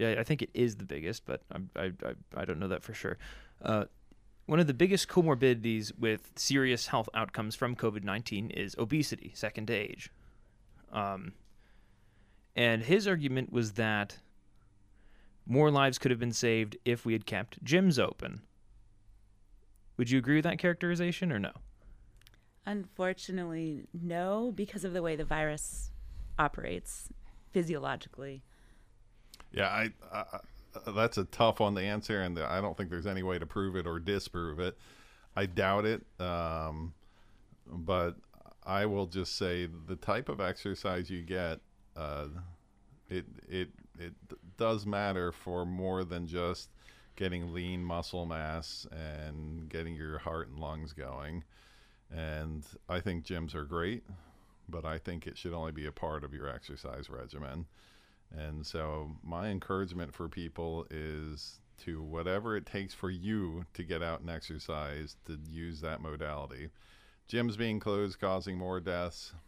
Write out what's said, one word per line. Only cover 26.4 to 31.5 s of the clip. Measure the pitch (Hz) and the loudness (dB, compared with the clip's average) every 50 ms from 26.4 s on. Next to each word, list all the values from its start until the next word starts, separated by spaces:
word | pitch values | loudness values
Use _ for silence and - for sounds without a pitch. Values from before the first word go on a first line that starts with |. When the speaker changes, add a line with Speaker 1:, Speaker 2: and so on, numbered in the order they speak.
| 151 147 - - - - 87 87 - - - - - - - - - - - - - - | 2 2 2 -2 -4 -4 -4 -4 -6 -8 -10 -12 -12 -12 -14 -14 -16 -16 -18 -18 -8 -2
Speaker 2:
physiologically. | - 196 170 160 165 143 135 135 131 - - - - - 135 139 135 135 - - - - - - - - - - - - - - - - - - - - - - | 0 2 2 2 0 0 0 -2 -2 -2 -6 -10 -12 -12 -10 -10 -10 -12 -14 -18 -20 -20 -20 -20 -20 -20 -20 -20 -20 -20 -20 -20 -20 -20 -20 -20 -20 -20 -16 -6
Speaker 3:
Yeah, | - 90 98 95 | -2 0 2 2
I, | 98 110 113 113 - - 107 90 | 2 2 0 -2 -4 -8 -12 -8
I, | 87 107 - - - | -6 -6 -6 -6 -8
I, | 92 - - - - - - - 110 - 113 | -10 -10 -12 -18 -20 -18 -14 -14 -10 -8 -2
that's | 98 104 113 113 - 107 | 2 4 4 4 4 2
a | 92 | -2
tough | - - - 117 113 | 0 4 6 6 8